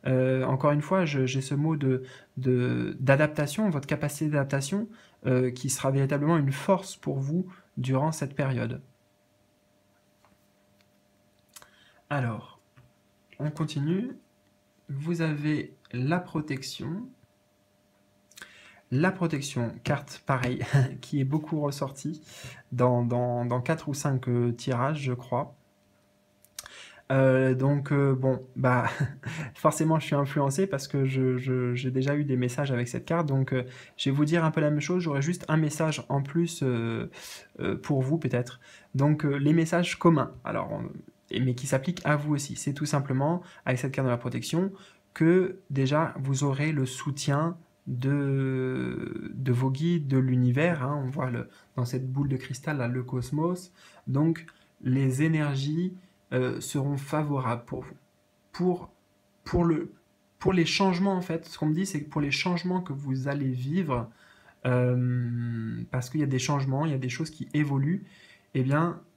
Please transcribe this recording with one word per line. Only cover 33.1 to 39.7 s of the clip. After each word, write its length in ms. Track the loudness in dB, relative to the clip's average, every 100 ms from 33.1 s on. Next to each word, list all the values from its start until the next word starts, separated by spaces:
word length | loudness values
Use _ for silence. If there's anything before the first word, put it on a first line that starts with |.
| 0 2
Donc, 260 | 0 2
euh, 120 | -2 -4 -12 -20 -4
je 100 | 0
vais 80 | 2
vous 80 |
dire 180 | 2 4
un 80 | 2
peu 100 | 2
la 80 | 2
même 100 | 0
chose. 220 | 0 0
J'aurais 200 | 0 0
juste 220 | 0 -4 0
un 100 | 2
message 460 | 2 0 -2 -2 -2
en 140 | -2
plus, 400 | 0 0 0 0
euh, 480 | 0 0 -2 -4 -6 -10 -16 -18 -18 -6
euh, 160 | -4 -4
pour 240 | -2 0
vous, 160 | 2 0
peut-être. 420 | 0 -2 -2 -10 -20 -20 -8
Donc, 320 | 0 2 2 2
euh, 100 | 2
les 160 | 4
messages 460 | 4 4